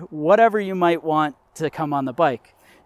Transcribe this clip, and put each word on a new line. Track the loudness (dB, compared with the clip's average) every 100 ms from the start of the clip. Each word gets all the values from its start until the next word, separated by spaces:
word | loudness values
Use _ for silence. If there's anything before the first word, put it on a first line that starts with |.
| -14
whatever | -6 2 4 4 2
you | -4
might | 0 0 0
want | -2 -2 -2 -4 _
to | -8 -8
come | -6 -6
on | -4
the | -6
bike. | 0 0 0 -10 _ _ _